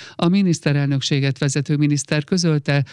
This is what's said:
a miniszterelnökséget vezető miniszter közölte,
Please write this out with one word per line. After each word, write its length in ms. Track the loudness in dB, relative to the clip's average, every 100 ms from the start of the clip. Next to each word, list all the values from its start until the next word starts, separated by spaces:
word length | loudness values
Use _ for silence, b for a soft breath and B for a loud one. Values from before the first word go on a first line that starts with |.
| B
a 140 | B 0
miniszterelnökséget 1120 | 2 2 0 0 0 0 -2 0 0 0 -2
vezető 380 | -2 -2 -2 0
miniszter 480 | 2 0 -2 -4
közölte, 600 | 0 0 0 0 0 0 -2